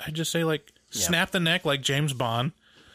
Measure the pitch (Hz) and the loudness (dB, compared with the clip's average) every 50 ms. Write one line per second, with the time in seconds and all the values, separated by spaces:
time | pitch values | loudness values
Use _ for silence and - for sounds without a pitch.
0 | - 156 156 165 160 - - 165 165 160 156 147 - - - _ _ _ - 107 | -10 -8 -6 -6 -4 -2 -2 0 0 0 -2 -4 -6 -12 -20 _ _ _ -4 -2
1 | 95 180 175 170 190 - - 185 170 165 175 180 - 151 143 135 127 - 135 143 | 0 2 2 2 2 2 0 0 2 2 2 2 2 0 0 0 0 0 0 2
2 | 151 147 131 120 127 113 113 120 127 160 - _ _ _ - - - - | 0 0 0 -2 0 0 0 0 0 -2 -4 _ _ _ -20 -20 -20 -20